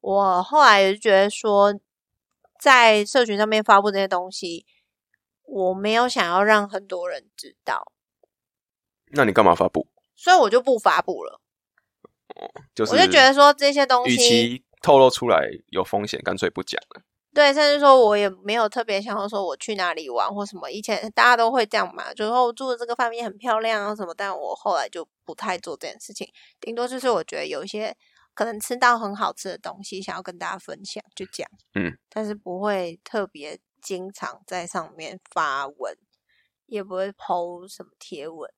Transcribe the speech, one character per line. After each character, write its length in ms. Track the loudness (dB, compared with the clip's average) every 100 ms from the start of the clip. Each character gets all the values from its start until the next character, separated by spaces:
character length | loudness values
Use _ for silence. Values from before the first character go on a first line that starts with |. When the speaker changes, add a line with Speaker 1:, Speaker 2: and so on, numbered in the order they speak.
Speaker 1:
我 400 | 0 2 2 0
后 220 | 2 6
来 280 | 8 8 4
就 60 | 2
觉 140 | 4
得 180 | 4 4
说， 440 | -2 0 4 4 2 _ _ _ _ _ _ _ _
在 460 | 4 6 8 4 2
社 200 | 0 0
群 120 | 0
上 100 | 0
面 160 | 0
发 180 | 6 4
布 100 | 6
这 60 | -2
些 100 | -2
东 240 | -2 -4
西， 340 | -12 -12 -12 _ _ _ _ _ _ _ _
我 300 | -12 -4 -4
没 180 | -2 -2
有 160 | 0 0
想 180 | -2 0
要 160 | 0
让 260 | 4 2 0
很 200 | -10 -10
多 200 | -10 -10
人 200 | -12 _ -20
知 200 | -20 _
道。 200 | -8 -8 -8 _ _ _ _ _ _ _ _ _ _ _ _
Speaker 2:
那 120 | 0 2
你 60 |
干 120 | 4
嘛 100 | 4
发 140 | 4 2
布？ 200 | -2 -8 _ _ _
Speaker 1:
所 180 | 4
以 20 | 4
我 140 | 6
就 120 | 2
不 180 | 2 0
发 220 | 2 0
布 220 | -2 -8
了。 180 | -10 -16 _ _ _ _ _ _ -20 _ _ -18
Speaker 2:
哦， 140 | -18 -18 -18
就 120 | -4 0
是 80 |
Speaker 1:
我 40 | 4
就 80 | 6
觉 80 | 6
得 140 | 6
说 200 | 6 4
这 180 | 6 0
些 140 | 0 2
东 220 | 0 2
西 60 | 2
Speaker 2:
与 20 |
其 480 | 4 4 0 -6 _ _
透 160 | 4 8
露 120 | 6
出 180 | 4 0
来 220 | 0 0 -8 _
有 160 | -6
风 240 | -4 -4 -6
险， 120 | -6
干 120 | -6 -4
脆 140 | -4
不 140 | -4
讲 180 | -8 -10 _ -20
了。 80 | _ _ _
Speaker 1:
对， 200 | 2 4
甚 200 | 4 2
至 60 | 4
说 200 | 6 8 6
我 120 | 4
也 120 | 0
没 240 | -4 -6
有 140 | -2 -2
特 160 | -4
别 180 | -4 -6
想 160 | -4 -8
要 100 | -6
说 180 | -6 -6
我 100 | -8
去 180 | -10 -6
哪 180 | -6
里 160 | -6 -6
玩 240 | -4 -4
或 120 | -6 -10
什 100 | -12
么， 160 | -14
以 100 | -12
前 300 | -6 -6 -4
大 100 | 2
家 140 | 4 4
都 140 | 2
会 140 | 0 -2
这 120 | -2
样 160 | -4
嘛， 200 | -8 -14
就 140 | -8 -2
说 180 | 0 0
我 80 |
住 160 | -2 -8
的 80 | -8
这 80 | -6
个 100 | -4
饭 160 | -4
店 140 | -6 -10
很 120 | -8
漂 220 | -4 -2
亮 260 | -2 -4 -6
啊 100 | -8
什 100 | -10
么， 80 | -8
但 200 | -8 -8
我 200 | -10 -8
后 200 | -4 -4
来 120 | -4
就 180 | -10 -14 _ -20
不 100 | -12
太 220 | -8 -8
做 180 | -10 -14
这 80 | -14
件 140 | -16
事 140 | -20
情。 140 | -16 -18 _ _ _
顶 140 | -12
多 140 | -8 -8
就 100 | -4
是 120 | -2
我 140 | -2
觉 120 | -4 -10
得 100 | -10
有 180 | -10
一 40 | -10
些 280 | -10 -10 -12 _ _ _
可 100 | -8 -6
能 140 | -6
吃 160 | -10 0
到 200 | 0 0
很 160 | -4 -4
好 180 | -6
吃 160 | -6 -14
的 80 | -12
东 260 | -14 -16
西， 180 | -16 -14
想 140 | -12 -12
要 60 |
跟 160 | -14 -12
大 120 | -12
家 80 | -12
分 260 | -14 -16
享， 200 | -14 -16 -16
就 120 | -18 -16
这 100 | -14
样。 100 | -16 _ _
Speaker 2:
嗯。 240 | -8 -8 -10 _
Speaker 1:
但 160 | -12 -10
是 80 |
不 280 | -12 -12 -6
会 380 | -4 -4 -6 -12
特 240 | -10 -8 -8
别 320 | -12 -16 -18 _ _
经 300 | -12 -10 -12
常 300 | -12 -14 -14 -12
在 180 | -12 -8
上 280 | -10 -12 -16
面 240 | -16 -16 _
发 380 | -4 -4 -4 -8
文， 300 | -10 -12 -12 _ _ _ _ _ _ _
也 140 | -12
不 140 | -10 -8
会 160 | -8
po 560 | -10 -6 -6 -6 -12 -18
什 160 | -20
么 80 | -20 _
贴 280 | -18 -14 -14
文。 220 | -16 -18